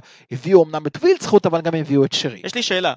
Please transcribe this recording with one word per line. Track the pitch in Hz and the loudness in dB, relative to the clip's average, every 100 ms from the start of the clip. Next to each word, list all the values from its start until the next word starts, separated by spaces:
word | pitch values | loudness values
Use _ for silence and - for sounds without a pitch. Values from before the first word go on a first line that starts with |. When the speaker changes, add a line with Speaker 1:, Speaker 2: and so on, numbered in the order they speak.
| - - - | -4 -20 -12
Speaker 1:
הביאו | 127 156 190 | -6 2 2
אמנם | 156 156 147 | 2 -2 -6
את | - | -2
וילצחוט, | 349 370 - 208 180 | 0 0 2 2 2
אבל | 165 | -2
גם | 165 | -2
הביאו | 160 143 139 | -2 0 2
את | 135 | 2
שרי. | - 143 113 | 0 -6 -6
Speaker 2:
יש | 190 | -8
לי | 240 | -6
שאלה, | 220 185 175 | -2 0 -2